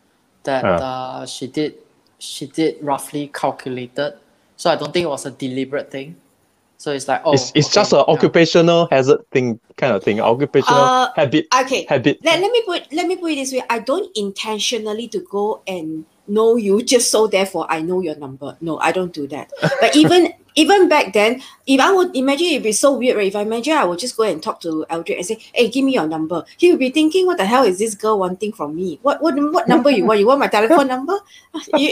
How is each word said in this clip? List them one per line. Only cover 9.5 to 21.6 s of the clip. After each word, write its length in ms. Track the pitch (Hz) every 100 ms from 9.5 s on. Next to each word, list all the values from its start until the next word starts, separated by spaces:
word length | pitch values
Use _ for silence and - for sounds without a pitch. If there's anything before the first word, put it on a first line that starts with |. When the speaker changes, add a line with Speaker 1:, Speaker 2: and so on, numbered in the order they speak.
| 113 _ -
Speaker 2:
kind 160 | 139
of 80 | 98
thing, 180 | 120 107
occupational 580 | 107 123 143 143 - 247
Speaker 3:
Uh, 300 | 254 254 254 -
Speaker 2:
habit, 300 | 143 151 - 254
Speaker 3:
okay. 240 | 262 240 -
Speaker 2:
habit. 300 | 139 127 -
Speaker 3:
Let, 160 | 311 339
let 120 | 403
me 100 | 480 453
put, 260 | 349 -
let 120 | 311 349
me 100 | 359
put 160 | 339
it 20 | 285
this 160 | 269
way. 100 | 262 -
I 100 | 233
don't 300 | 214 269 - 220
intentionally 920 | 202 196 220 214 - 233 214 214 233
to 100 | 190
go 420 | 180 202 208 - -
and 380 | 185 156 160 160 _ -
know 280 | 208 226 240
you 260 | 202 202
just 300 | 233 247 240
so 160 | 214 220
therefore 380 | 190 190 170 -
I 120 | 165
know 180 | 160 185
your 140 | 170 151
number. 400 | 139 135 143 -
No, 180 | 165 151
I 120 | 156
don't 200 | 185 180
do 140 | 156 143
that. 240 | 143 - - - 539
But 160 | 508 294
Speaker 2:
<laughs> 60 |
Speaker 3:
even, 320 | 311 359 330 - _ -
even 320 | 311 403 349
back 240 | 302 226
then, 280 | 208 214 254 - -